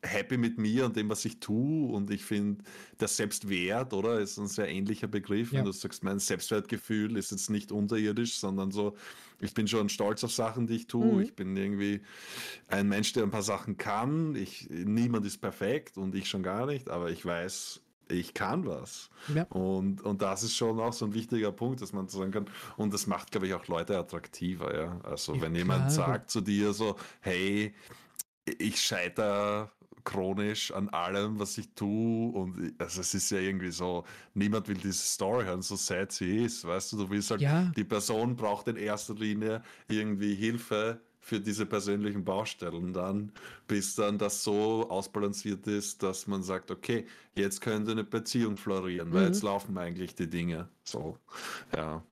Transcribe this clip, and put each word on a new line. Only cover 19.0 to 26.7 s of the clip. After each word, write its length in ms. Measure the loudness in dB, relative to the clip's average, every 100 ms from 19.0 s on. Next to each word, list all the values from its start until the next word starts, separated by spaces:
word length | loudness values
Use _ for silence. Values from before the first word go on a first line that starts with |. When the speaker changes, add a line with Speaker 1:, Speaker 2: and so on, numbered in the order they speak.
| -16 -16 -2
Speaker 2:
Ja. 180 | 0 0
Speaker 1:
Und, 540 | 0 2 2 0 0
und 200 | -2 0
das 200 | 0 0
ist 120 | -2 0
schon 220 | 2 2
auch 120 | 0
so 140 | 0 -2
ein 80 |
wichtiger 380 | -2 0 2 2
Punkt, 300 | 0 -2 -2
dass 100 | -4
man 160 | -6 -4
so 100 | -2
sagen 120 | 0
kann, 180 | 0 -4 -8 -14 -2
und 180 | 0
das 120 | 0 0
macht, 240 | -2 -2
glaub 120 | -2
ich, 100 | 0
auch 120 | -2 0
Leute 300 | -2 2 0
attraktiver, 800 | 0 -6 -10 -4 -2 -2 -2 -2
ja. 240 | -2 -4
Also 360 | -6 -6 -2 0
Speaker 2:
Ja, 0 |
Speaker 1:
wenn 140 | 0 2
jemand 340 | 4 4 4
Speaker 2:
klar. 0 |
Speaker 1:
sagt 400 | 4 2 0 -2
zu 100 | -2
dir 300 | 2 2 2